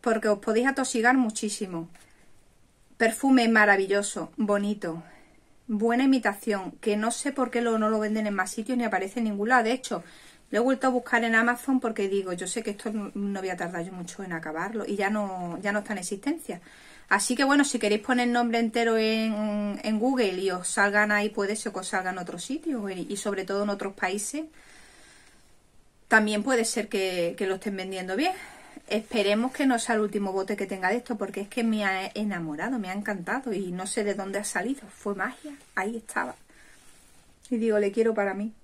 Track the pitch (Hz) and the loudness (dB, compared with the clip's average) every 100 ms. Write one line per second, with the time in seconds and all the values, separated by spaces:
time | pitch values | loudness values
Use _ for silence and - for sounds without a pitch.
0 | - 220 214 208 214 220 254 269 262 233 | 2 2 2 0 2 2 2 0 -2 2
1 | 226 262 233 214 214 - 196 170 170 - | 4 4 4 0 -4 -4 -6 -6 -8 -14
2 | - - - - _ _ _ _ _ _ | -20 -20 -20 -20 _ _ _ _ _ _
3 | 226 220 269 262 226 226 208 196 190 202 | 0 2 6 6 8 6 8 6 4 2
4 | 202 - 165 - 208 202 202 202 175 165 | 0 -6 -8 -4 2 2 2 -2 -4 -6
5 | - - - - _ - - 214 226 240 | -10 -20 -20 -20 _ -20 -4 0 2 4
6 | 269 262 220 202 - 202 185 - - 208 | 6 4 2 -2 -2 -2 -2 -4 0 0
7 | 220 240 285 277 247 240 233 226 214 220 | 0 -2 -4 -2 0 0 2 2 2 2
8 | 214 214 214 196 185 - 214 247 233 190 | 0 0 -2 -2 -2 -4 -2 0 0 0
9 | 190 247 226 202 214 254 220 254 - 185 | -2 -2 -2 0 2 4 4 -2 -2 -8
10 | - - - - _ 208 247 262 262 247 | -8 -20 -20 -20 _ 0 2 2 2 0
11 | 247 240 233 226 233 240 - 262 233 220 | 0 0 4 4 4 0 2 2 2 -2
12 | 196 196 190 180 180 - 220 202 226 214 | 0 0 -2 -4 -4 -4 -6 -6 -6 -6
13 | 202 202 202 196 185 180 175 180 170 185 | -6 -6 -4 -4 -4 -4 -4 -4 -8 -8
14 | 175 - 190 165 160 156 185 226 - 202 | -12 -10 -8 -6 -6 -4 -4 -4 -4 0
15 | 196 214 202 185 175 170 196 208 208 202 | 0 0 -2 -4 -6 -6 -2 -2 -4 -8
16 | 180 196 277 320 - 175 - - - - | -6 -6 -4 -4 -6 -12 -12 -20 -20 -20
17 | - 247 - 247 269 285 277 240 214 208 | 0 0 2 2 4 6 4 2 2 0
18 | - 247 240 240 240 233 233 233 233 226 | 2 2 4 2 2 2 2 2 2 4
19 | 220 220 220 214 214 208 208 202 - 220 | 2 2 0 0 -2 -2 -2 -4 -2 0
20 | 247 262 214 180 190 180 180 - 202 208 | 2 2 2 2 0 -2 -2 2 2 4
21 | 208 208 208 208 196 214 220 190 185 196 | 4 2 0 -2 -2 -2 -4 -6 -4 -2
22 | 185 185 175 165 - 285 320 254 202 185 | -2 -6 -8 -10 -6 -6 -4 -4 -4 -6
23 | 165 202 214 196 190 202 208 196 202 196 | -6 -4 -4 -4 -2 -2 -2 -2 -6 -4
24 | 185 202 - 294 311 - - - - - | -4 -2 -4 -6 -8 -12 -20 -20 -20 -20
25 | - - - - _ - _ - - _ | -20 -20 -20 -20 _ -20 _ -20 -20 _
26 | _ 220 214 208 214 254 226 - 208 202 | _ 4 6 0 2 2 2 -2 -2 -2
27 | 190 180 170 175 190 185 214 196 190 190 | 0 0 -2 -2 -4 -2 -4 -6 -6 -6
28 | 185 196 330 370 - - - - - 220 | -4 -2 -2 -2 -12 -18 -20 -20 -4 -4
29 | 220 226 202 208 247 - 277 240 - 220 | -2 0 2 2 0 2 2 2 2 0
30 | 214 208 196 190 190 208 190 196 185 226 | 2 0 -2 -2 -2 -4 -4 -2 0 0
31 | 240 220 196 196 202 - 226 214 196 190 | -2 -6 -4 -6 -6 -2 0 2 0 -2
32 | 190 208 214 180 165 151 202 262 185 196 | -4 -4 -4 -2 -4 -4 -4 -4 -4 -6
33 | 208 202 175 240 262 202 185 180 185 - | -4 -6 -2 -4 -2 -4 -4 -6 -4 -2
34 | 208 196 190 196 208 196 202 277 202 - | -2 -2 -2 -4 -4 -4 -2 -4 -8 -10
35 | 208 196 208 262 302 285 - - 196 233 | -6 -4 -4 -6 -14 -16 -10 -6 -4 -6
36 | - - 254 - - - - - - - | -8 -6 -6 -8 -18 -20 -20 -20 -20 -20
37 | - - _ - - 233 226 214 202 202 | -20 -20 _ -20 -6 0 2 4 2 4
38 | 226 214 202 196 214 - | 2 4 0 -2 -6 -8